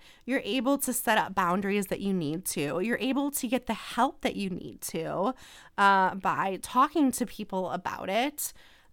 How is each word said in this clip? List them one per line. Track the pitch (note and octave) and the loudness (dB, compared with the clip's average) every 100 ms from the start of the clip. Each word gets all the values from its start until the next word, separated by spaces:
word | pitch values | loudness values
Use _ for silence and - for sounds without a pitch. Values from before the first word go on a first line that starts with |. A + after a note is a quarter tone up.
| - - | -18 -14
You're | - C4 | -4 -4
able | - B3+ B3 C#4 | -2 0 2 2
to | C4 | 0
set | A#3+ - G#3+ | -2 2 2
up | D#3+ | 2
boundaries | F#3+ F3 F#3 G3 G3+ G3 | 0 2 2 2 0 -2
that | F#3 | -2
you | G3 | 0
need | F#3+ D3 D#3+ | 0 -2 -4
to. | - F3+ C#3+ E3 | -4 -2 -2 0
You're | G#3+ - | 0 0
able | B3+ C4 C#4+ | 0 0 -2
to | - A#3 | -2 -2
get | B3 - | -2 -2
the | |
help | G#3+ - - C4 - | -6 -4 0 0 0
that | A#3 | -4
you | - G3 | -2 -4
need | F3+ - - | -6 -10 -12
to, | - E3 D#3 D3+ G#3 B3+ - - - - | -8 -6 -4 -2 -2 -4 -12 -20 -8 4
uh, | G3 G3 F#3 | 6 6 4
by | F#3+ F#3+ C#3+ F#3+ F#3 | 2 -2 0 -2 -4
talking | - B3 D4 E4+ C4+ | 0 2 4 4 4
to | - | 2
people | A#3+ - G#3+ F#3+ F3+ | -4 -6 -6 -4 -2
about | E3+ - - - | -4 -6 -6 -2
it. | G#3 C#4 D4 - - - - _ | 0 0 -4 -8 -10 -20 -20 _